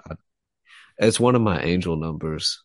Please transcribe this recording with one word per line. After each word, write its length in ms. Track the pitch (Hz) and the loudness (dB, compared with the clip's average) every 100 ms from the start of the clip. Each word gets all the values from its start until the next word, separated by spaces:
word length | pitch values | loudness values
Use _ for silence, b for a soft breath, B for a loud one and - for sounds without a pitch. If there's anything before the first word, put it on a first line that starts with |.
| - | -12
I, 60 | 80 _ _ _ _ _ B B B | -16 _ _ _ _ _ B B B
it's 220 | 110 104 | 2 4
one 160 | 120 123 | 4 4
of 60 | |
my 200 | 107 87 | 2 0
angel 340 | 78 90 90 82 | 0 0 0 -4
numbers. 680 | 80 78 80 78 - - | -4 -6 -6 -4 -6 -6